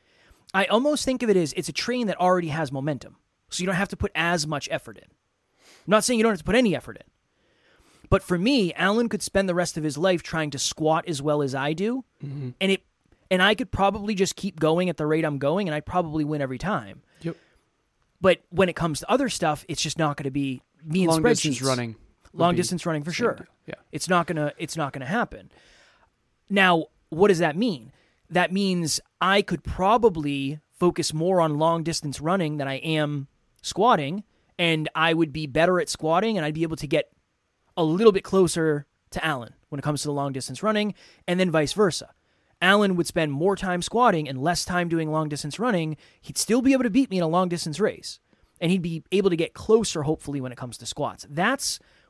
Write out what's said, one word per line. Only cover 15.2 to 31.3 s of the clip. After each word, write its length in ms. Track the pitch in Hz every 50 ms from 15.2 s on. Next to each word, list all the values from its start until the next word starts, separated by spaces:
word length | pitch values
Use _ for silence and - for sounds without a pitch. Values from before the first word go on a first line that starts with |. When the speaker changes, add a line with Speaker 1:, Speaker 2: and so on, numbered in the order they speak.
| 160
Speaker 1:
I'm 120 | 151 143 135
going, 280 | 139 139 160 196 208 170
and 80 | 151
I'd 100 | 151 -
probably 380 | - - 180 175 156 151 156 151
win 180 | 147 156 147
every 160 | 139 127 131 120
time. 420 | - 180 214 147 104 98 92 - - _ _ _
Speaker 2:
Yep. 140 | - 165 - _ _ _ _ _ _ _ _ _ _ _ _ _ _ _ _ -
Speaker 1:
But 200 | 180 190 170 - _ _
when 200 | 175 165 175 180
it 60 | 160
comes 240 | - 165 170 147 -
to 100 | - -
other 160 | 226 262 285 220
stuff, 360 | - - 180 156 147 139 - -
it's 140 | 151 -
just 180 | - 156 - -
not 160 | 165 147 143 -
gonna 140 | 143 135
be 300 | 131 143 139 135 131 123 _ _ _ _ 160
me 160 | 160 151 190 180
and 80 | 165
Speaker 2:
Long 120 | 165 160 156
distance 360 | 240 233 - - 156 131 120
Speaker 1:
spreadsheets. 80 | 131 135
Speaker 2:
running 280 | 131 123 120 113 110 - - _ _ _ _ _ -
would 60 | 131
Speaker 1:
Long 140 | 165 175 170
Speaker 2:
be 40 | 165
Speaker 1:
distance 280 | 175 - 185 165 -
running 180 | 170 160 151 147
for 80 | 175
Speaker 2:
same 40 | 165 - 240
Speaker 1:
sure. 80 | 214 -
Speaker 2:
deal. 100 | - - _ _ _ _ -
Yeah. 80 | - - _ _
Speaker 1:
It's 160 | - 147 - -
not 180 | 185 175 170 -
gonna, 260 | 175 156 151 147 - -
it's 200 | 175 - - 165
not 160 | 151 135 -
gonna 120 | 135 131
happen. 460 | 127 185 - - - - 101 - - _ _ _ _ _ _ _ _ _ _ _ _ _ _ _ _ _ _ _ -
Now, 360 | 196 202 190 185 175 165 151 - _ _ _ -
what 180 | 160 151 202 208
does 100 | 190 160
that 160 | 175 156 143 170
mean? 340 | 240 254 175 120 110 135 - _ _ _ _ _ _ -
That 220 | 160 180 180 160
means 480 | 180 196 202 190 185 175 165 147 - - - _ _ -
I 200 | 175 185 196 208
could 220 | 202 - 180 - -
probably 960 | - - - 180 196 226 247 220 220 170 165 147 143 143 139 139 135 151 151 _ _
focus 420 | _ - 180 175 175 - 156 - 156
more 280 | 156 160 185